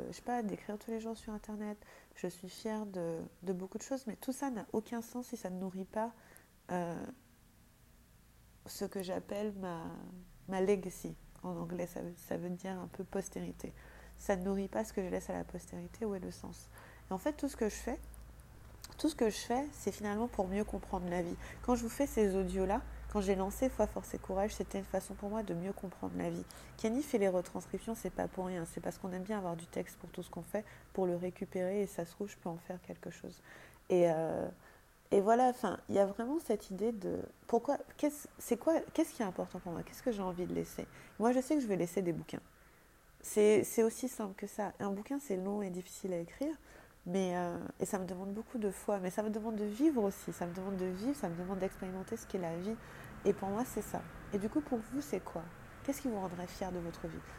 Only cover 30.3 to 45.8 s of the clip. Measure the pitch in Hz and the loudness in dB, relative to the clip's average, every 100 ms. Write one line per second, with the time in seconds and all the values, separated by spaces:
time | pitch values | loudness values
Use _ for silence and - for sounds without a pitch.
30.3 | 175 165 208 214 - - - 185 175 185 | -10 -4 -4 -4 -12 -6 2 2 2 0
31.3 | - 190 185 180 208 190 - 170 - 202 | -4 -4 0 2 2 0 -2 -6 -6 -8
32.3 | - 175 170 - 180 - 170 175 - - | -6 -6 -6 -8 -10 -10 -10 -10 -10 -12
33.3 | - - - - - - 180 170 160 160 | -14 -18 -18 -20 -12 4 8 8 8 4
34.3 | - - - - - - - - 202 196 | 2 -2 -6 -18 -20 -20 -20 4 8 8
35.3 | 240 254 247 196 - - 196 196 202 240 | 8 8 6 2 0 4 6 6 4 0
36.3 | 320 - 208 - 185 226 214 175 175 - | 0 2 0 0 0 0 0 -2 -2 -4
37.3 | - - 226 233 269 - - 294 294 - | -10 2 4 4 0 -2 2 2 2 -8
38.3 | - - 226 320 330 - - 320 - 196 | -8 0 2 6 4 4 2 2 0 -2
39.3 | 180 180 185 175 165 - - 254 202 185 | 0 -4 -4 -4 -4 -6 -2 0 2 0
40.3 | 175 170 170 165 - - - - - 226 | 0 0 0 -2 -6 -8 -12 -10 2 6
41.3 | 254 262 302 226 180 175 202 175 156 160 | 6 4 4 4 2 2 2 2 0 -4
42.3 | - - - - - - - - - - | -8 -10 -20 -20 -20 -20 -20 -20 -14 0
43.3 | 208 208 214 - - 226 - 254 - 202 | 8 10 10 6 6 4 4 -4 -2 -6
44.3 | 196 202 - 196 - 202 202 220 277 - | -4 -6 -2 -4 -2 -2 -2 -2 -4 0
45.3 | 185 190 208 196 180 | 0 0 0 0 -4